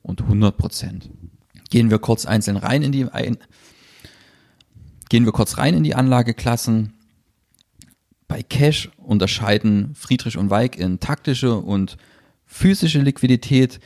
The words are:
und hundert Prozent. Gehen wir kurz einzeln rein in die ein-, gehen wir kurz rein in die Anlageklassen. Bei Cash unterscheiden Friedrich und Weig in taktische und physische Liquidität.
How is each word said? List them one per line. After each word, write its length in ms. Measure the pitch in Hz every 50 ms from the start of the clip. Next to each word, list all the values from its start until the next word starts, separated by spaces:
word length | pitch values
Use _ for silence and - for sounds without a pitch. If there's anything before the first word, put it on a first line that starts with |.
und 240 | - - 90 - -
hundert 300 | - 98 101 107 101 -
Prozent. 540 | - - - - - - 92 98 95 - - - - - - _ _ _ _ _ - - -
Gehen 220 | - 123 117 113
wir 80 | 107 107
kurz 260 | - - 120 - -
einzeln 320 | - 107 107 104 - 101
rein 240 | 98 - - 123 147
in 100 | 151 139
die 140 | 139 135 131
ein-, 320 | - - - - - 120 - _ _ _ _ _ - _ _ _ _ _ - - - _ _ _ _ _ _ _ _ _ _ _ _ _ - - - - - - -
gehen 160 | - 117 120
wir 80 | 110 -
kurz 240 | - 107 - -
rein 180 | - - 143 170
in 80 | 160 156
die 120 | 151 -
Anlageklassen. 1000 | 127 131 131 127 123 117 117 113 - - 127 120 117 - - 113 110 110 104 - _ _ _ _ _ _ _ _ _ _ _ _ _ _ _ _ - - _ _ _ _ _ _ _ _
Bei 140 | - - -
Cash 480 | 110 - - 123 143 151 156 - - - _
unterscheiden 960 | _ - - 110 104 95 - - - 117 104 104 104 - 110 104 101 104 131 147
Friedrich 420 | - - - 131 123 - 117 -
und 120 | - 98 98
Weig 280 | 98 104 120 127 -
in 220 | - 87 92 90 92
taktische 580 | - - 147 - - 151 131 123 135 123 117
und 400 | 104 - - 101 98 95 92 - - _ _ _ _ _ _ _ _ _
physische 540 | _ - - - 185 196 - - 165 151 143
Liquidität. 800 | 139 139 135 - - 123 127 120 - - 139 131 131 123 - - _